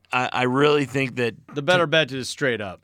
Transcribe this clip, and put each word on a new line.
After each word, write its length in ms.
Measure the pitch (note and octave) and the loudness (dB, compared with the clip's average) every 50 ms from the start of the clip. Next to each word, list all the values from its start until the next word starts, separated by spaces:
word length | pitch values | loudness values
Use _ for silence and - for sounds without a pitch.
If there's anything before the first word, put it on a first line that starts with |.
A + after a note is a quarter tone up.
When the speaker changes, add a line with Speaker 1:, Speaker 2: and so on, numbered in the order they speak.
| _ - - | _ -4 -2
Speaker 1:
I, 160 | B2 B2+ - | -2 -2 -2
I 120 | - B2 B2+ | -2 0 0
really 420 | B2+ B2+ C3+ C#3+ D3+ D3 D3 C#3 | 2 2 4 4 4 4 4 2
think 320 | A#2+ B2 C#3 C3+ B2+ A2+ B2 | 0 -2 -2 -2 -2 -2 -2
that 180 | A#2+ A2+ G2+ - - - - | -4 -4 -4 -8 -14 -12 -10
Speaker 2:
The 80 | D3 | -4
better 220 | C#3+ E3+ F3+ F3+ E3+ | 0 2 2 2 2
Speaker 1:
Ten- 60 | D3+ | 2
Speaker 2:
bet 220 | D#3+ D#3+ D#3 B2 C3+ | 2 2 2 0 -2
is 160 | C3 A#2+ - | -8 -8 -8
straight 320 | - - D3 C3 A#2 G#2 | -6 -2 -2 -2 -2 -2
up. 180 | G#2 F#2+ F2 - | -6 -8 -10 -12